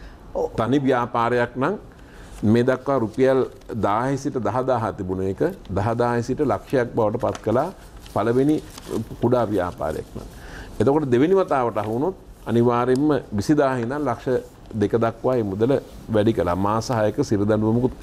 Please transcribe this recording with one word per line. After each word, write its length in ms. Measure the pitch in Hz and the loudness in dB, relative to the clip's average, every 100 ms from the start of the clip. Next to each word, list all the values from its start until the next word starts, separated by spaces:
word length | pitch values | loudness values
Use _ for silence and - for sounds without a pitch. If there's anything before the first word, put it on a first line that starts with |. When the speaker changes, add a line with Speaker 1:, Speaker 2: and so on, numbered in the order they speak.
| - - - - | -20 -20 -10 -6
Speaker 1:
ඔව්. 140 | - - | -4 -2
Speaker 2:
තනි 220 | 113 143 | 0 0
ව්‍යාපාරයක් 760 | 131 123 120 120 117 120 117 127 | 2 0 0 -2 0 0 -2 -2
නම් 180 | 143 208 - - - - - - | -4 -4 -10 -20 -20 -20 -18 -2
මේ 200 | 104 117 | 2 4
දක්වා 340 | 123 127 143 135 | 4 0 0 0
රුපියල් 400 | 110 131 131 131 120 - - | 0 2 4 4 0 -6 -10
දාහේ 440 | 107 101 107 127 139 | -2 0 0 0 -2
සිට 180 | 143 135 | -4 -4
දහ 200 | 104 123 131 | -2 -2 0
දාහ 160 | 120 110 | 0 0
තිබුණ 280 | 92 92 92 | -4 -4 -2
එක 180 | 95 95 160 190 - 95 | -2 -2 -2 -4 -6 -2
දහ 120 | 107 117 | 0 0
දාහේ 240 | 120 120 | 0 0
සිට 180 | 120 127 | -2 -2
ලක්ෂයක් 500 | 139 98 - 131 120 | 0 -2 0 -2 0
බවට 280 | 123 107 113 | 0 0 0
පත් 160 | 104 - | -4 -2
කළා 280 | 107 117 170 - - - - | 0 0 0 -6 -18 -20 -6
පළවෙනි 440 | 107 107 123 143 156 - - - 104 113 - | -2 0 2 2 0 -4 -16 -8 -8 -8 -2
කුඩා 240 | 117 123 104 | 2 2 2
ව්‍යාපාරයක් 640 | 101 90 - 78 78 - - | 0 -2 -4 -4 -6 -8 -14
නම්. 120 | - - - - - - | -14 -16 -18 -16 -10 0
එතකොට 300 | 113 151 143 | 2 2 4
දෙවෙනි 240 | 120 160 | 4 4
වතාවට 440 | 190 180 143 117 104 | 4 2 0 0 -2
අහු 160 | 104 | -4
වුණොත් 220 | 113 165 190 - - - | -2 -2 -4 -14 -12 0
අනිවාර්යයෙන්ම 640 | 117 120 120 123 127 151 139 - | 2 4 4 2 4 4 0 -2
විසිදාහ 460 | 104 101 151 135 131 | -2 2 4 2 0
ඉඳන් 240 | 117 147 139 | -4 -4 -4
ලක්ෂ 220 | 117 135 123 - - - | -2 -2 -2 -4 -16 -8
දෙක 200 | 110 101 113 | -2 0 2
දක්වා 320 | 113 - 127 127 | 0 0 0 0
මේ 80 | |
මුදල 300 | 104 98 113 135 - - - | 0 0 2 0 -2 -14 -2
වැඩි 240 | 107 110 | 2 2
කළා. 220 | 95 87 90 | 2 0 0
මාස 340 | 101 110 110 | 0 0 -2
හයක 280 | 117 107 - | 0 0 0
සිරදඬුවමකුත් 720 | - 101 101 107 110 120 123 - | -2 0 2 2 2 2 0 -2